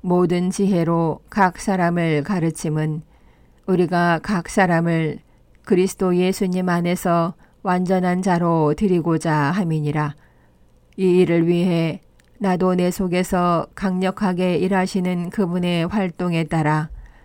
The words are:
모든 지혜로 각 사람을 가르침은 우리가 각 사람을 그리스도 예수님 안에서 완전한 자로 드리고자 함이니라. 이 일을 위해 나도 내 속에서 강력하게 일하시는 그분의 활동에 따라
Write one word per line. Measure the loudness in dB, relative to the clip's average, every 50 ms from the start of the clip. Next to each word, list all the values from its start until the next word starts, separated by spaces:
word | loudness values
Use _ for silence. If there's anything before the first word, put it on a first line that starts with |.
모든 | 0 0 2 2 2 2 0 0 -2 -2
지혜로 | -2 0 0 0 2 0 0 0 0 0 0 -2 -4 -6 _ -8
각 | 0 2 2 2 0 -4
사람을 | -4 -4 0 0 0 0 0 0 0 0 0 -2 -2
가르침은 | -2 -4 -2 -2 -2 -4 -4 -6 -4 -2 -2 -2 -4 -4 -8 -10 _ _ _ -20 -20 _ _ _ _ _ _ _
우리가 | -2 0 0 2 0 2 0 2 2 0 0 -2
각 | -2 -4 -4 -4 -2
사람을 | 0 2 2 4 4 2 2 2 0 0 0 -2 -4 -8 _ _ _ _ _ _ _ _ _
그리스도 | 0 2 2 2 0 0 -2 0 0 2
예수님 | 2 2 0 0 -2 -2 -2 -2 -2 -2 0
안에서 | -2 0 0 -2 -2 -2 0 0 0 0 0 -2 -4 -10 -20 _ _ _ -4
완전한 | -2 -2 0 0 0 0 2 2 0 0 0
자로 | 0 0 0 2 2 2 2 2 2 2 2
드리고자 | 0 2 2 2 2 2 0 0 0 0 0 0
함이니라. | 2 2 0 0 0 -2 0 -2 -2 -2 -2 -2 -2 -2 -2 -6 -10 _ _ _ _ _ _ _ _ -20 _ _ _ _ _ _
이 | 0 2 4 6 6
일을 | 4 4 4 2 2
위해 | 2 2 2 2 2 2 0 0 -2 -4 -8 _ _ _ _ _ _ _ -4
나도 | -2 -2 0 2 2 0 2
내 | 2 0 0
속에서 | 0 -2 -4 -2 0 -2 -2 0 0 0 2 2 0 0 -2 -6 -10
강력하게 | -6 -4 -2 -2 0 -2 -2 -2 -2 -2 -2 0 0 0 0 0
일하시는 | 0 0 0 0 0 0 0 -2 -2 -2 -2 -2 -2 -4 -6
그분의 | -4 -4 -2 -2 -2 -2 -2 0 0 0 -2
활동에 | -2 -2 -2 -2 -4 -4 -4 -4 -2 0 -2 -2
따라 | -2 -2 0 0 0 0 0 -2 -6 -10 -18 -20 -20 -20 -20 -20